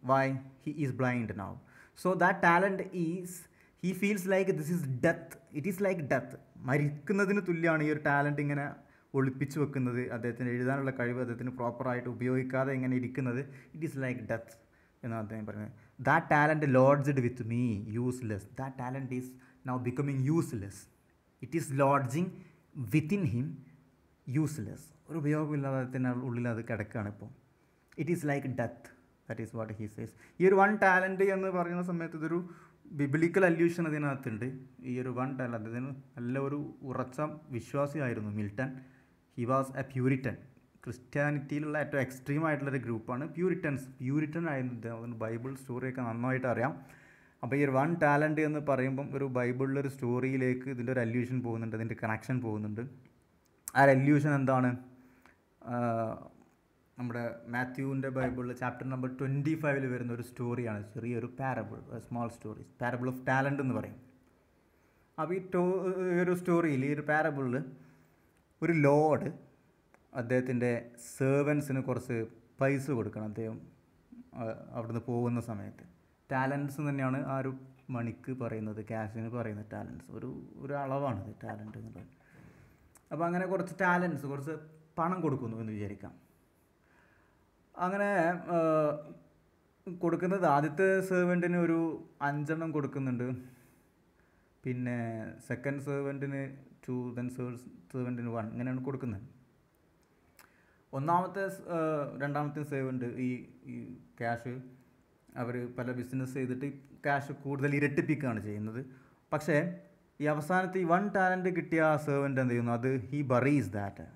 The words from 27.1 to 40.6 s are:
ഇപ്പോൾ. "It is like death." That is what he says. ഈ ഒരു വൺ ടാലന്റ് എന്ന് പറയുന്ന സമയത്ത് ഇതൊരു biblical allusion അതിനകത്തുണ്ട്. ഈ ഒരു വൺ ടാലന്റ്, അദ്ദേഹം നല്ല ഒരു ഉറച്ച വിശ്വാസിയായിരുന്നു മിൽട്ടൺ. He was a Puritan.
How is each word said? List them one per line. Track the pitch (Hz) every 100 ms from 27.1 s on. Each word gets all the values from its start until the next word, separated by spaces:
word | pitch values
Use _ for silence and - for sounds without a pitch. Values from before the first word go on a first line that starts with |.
| 104
ഇപ്പോൾ. | 110 - _ _ _ _ _ -
"It | 139 175
is | 151
like | 139 131 123
death." | 117 - - - _ _ -
That | 113 110
is | 113
what | 107 107
he | 107 110
says. | 113 - - _
ഈ | 180
ഒരു | 196
വൺ | 196 208
ടാലന്റ് | 196 185 190 190 196 190
എന്ന് | 190 180
പറയുന്ന | 170 175 180
സമയത്ത് | 170 165 165
ഇതൊരു | 156 170 175 - - _ - 143
biblical | 143 151 165 190 185
allusion | 165 170 170 160
അതിനകത്തുണ്ട്. | 151 147 131 123 107 123 - - - 127
ഈ | 127
ഒരു | 127 120
വൺ | 131 131
ടാലന്റ്, | 127 117 107
അദ്ദേഹം | 120 131 135 - -
നല്ല | 120 135 139
ഒരു | 143 147 - 135
ഉറച്ച | 123 127 - 156 156 - 123
വിശ്വാസിയായിരുന്നു | - 143 143 151 131 110 104 104
മിൽട്ടൺ. | 104 104 131 131 - - _ _ _ -
He | 120
was | 131 131 135
a | 127
Puritan. | 131 127 131 123 101 - -